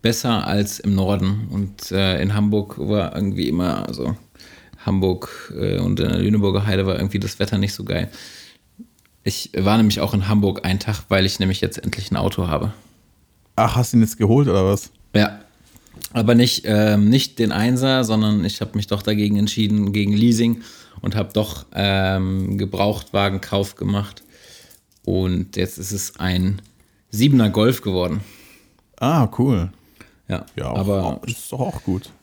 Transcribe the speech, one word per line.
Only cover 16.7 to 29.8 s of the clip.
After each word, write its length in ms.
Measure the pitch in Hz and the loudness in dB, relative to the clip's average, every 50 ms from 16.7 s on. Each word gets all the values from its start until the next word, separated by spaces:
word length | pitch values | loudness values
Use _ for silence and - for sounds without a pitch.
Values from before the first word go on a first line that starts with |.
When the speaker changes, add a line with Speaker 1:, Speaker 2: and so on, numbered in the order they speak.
| 107 107 107 107 104 104 104 107 | 2 4 4 4 4 4 4 6
Speaker 1:
nicht 300 | 123 135 - - - - | 4 4 2 0 -2 -2
den 140 | 117 107 - | -2 0 0
Einser, 500 | 98 110 120 127 123 131 135 131 131 123 | 0 0 2 2 2 2 2 2 2 0
sondern 400 | 110 110 107 110 107 104 104 85 | 0 0 2 2 2 2 2 0
ich 160 | 104 - - | -2 -2 -4
hab 140 | 113 - - | -8 -4 -4
mich 120 | 107 101 | -4 -2
doch 160 | - 104 101 - | -2 -4 -4 -2
dagegen 340 | 107 107 104 104 104 104 | -2 0 0 2 2 2
entschieden, 560 | 101 104 101 - 113 110 101 107 104 101 101 101 | 2 0 0 0 0 0 0 2 2 0 0 0
gegen 200 | 107 101 101 104 | 0 0 2 2
Leasing 500 | 104 117 120 113 110 117 117 117 113 - - - - - - - - | 4 4 4 4 4 2 0 0 -2 -6 -18 -20 -20 -20 -20 -18 -8
und 140 | - 98 92 | -6 -4 -2
hab 180 | 107 95 - - | -2 -4 -2 -2
doch, 320 | 107 107 - - - - _ - | -2 -2 -2 -6 -14 -16 _ -4
ähm, 840 | - 101 101 98 98 95 95 95 95 95 92 95 95 95 95 101 101 | -2 0 2 2 2 2 2 2 0 0 0 0 -2 -2 -2 -2 -2
Gebrauchtwagenkauf 1200 | 101 98 98 95 98 104 104 104 - - - 101 101 101 101 95 - - 101 101 98 - - | -2 -4 -2 0 0 0 0 -2 -6 -4 -2 0 0 0 -2 -4 -6 -2 -2 -2 -2 -2 -4
gemacht. 460 | - 98 98 101 101 101 - - - - _ _ - - - - - - - - _ _ _ _ _ - | -6 -2 -2 0 -2 -2 -6 -10 -20 -20 _ _ -20 -20 -20 -20 -20 -20 -20 -20 _ _ _ _ _ -6
Und 520 | 95 95 92 92 92 90 87 92 - - | -2 -2 0 0 0 0 -2 -4 -6 -4
jetzt 220 | - 90 90 - - | -4 -4 -4 -4 -10
ist 140 | 92 95 101 | -10 -10 -8
es 260 | 98 - - - - | -8 -8 -10 -10 -6
ein 420 | 85 92 90 90 92 98 98 98 - _ _ _ _ _ _ _ _ _ | -4 -2 0 0 0 0 -2 -4 -8 _ _ _ _ _ _ _ _ _
siebener 400 | - 107 127 147 139 123 110 104 | -2 2 2 4 6 6 4 4
Golf 320 | - 107 107 127 127 - - | 2 2 2 2 2 0 -2
geworden. 380 | 104 92 92 90 87 78 104 101 - - - - - - _ _ _ _ _ _ _ _ - | -4 -2 -2 -2 -2 -2 -6 -6 -10 -16 -20 -20 -20 -20 _ _ _ _ _ _ _ _ -4
Speaker 2:
Ah, 300 | - 131 165 156 120 - - - | -2 0 2 2 0 0 0 0
cool. 320 | 123 139 120 92 87 92 - _ | 0 2 2 0 0 -2 -6 _